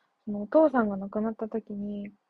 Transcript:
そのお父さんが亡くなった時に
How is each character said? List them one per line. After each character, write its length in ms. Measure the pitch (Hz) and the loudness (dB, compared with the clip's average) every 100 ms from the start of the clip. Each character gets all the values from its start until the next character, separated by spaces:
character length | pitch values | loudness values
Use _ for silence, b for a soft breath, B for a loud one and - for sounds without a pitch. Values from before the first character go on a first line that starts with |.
| b _ - | b _ -8
そ 40 | |
の 120 | 208 | -8
お 40 | 208 | 2
父 240 | 302 311 | 6 6
さ 120 | 254 | 4
ん 60 | 214 | 2
が 80 | 196 | 0
亡 120 | 196 | -4
く 120 | 214 | -4
な 120 | 220 | -2
っ 20 | |
た 140 | 220 220 | -4 -6
時 240 | 226 214 | -6 -8
に 400 | 208 202 208 202 202 _ | -8 -8 -8 -10 -16 _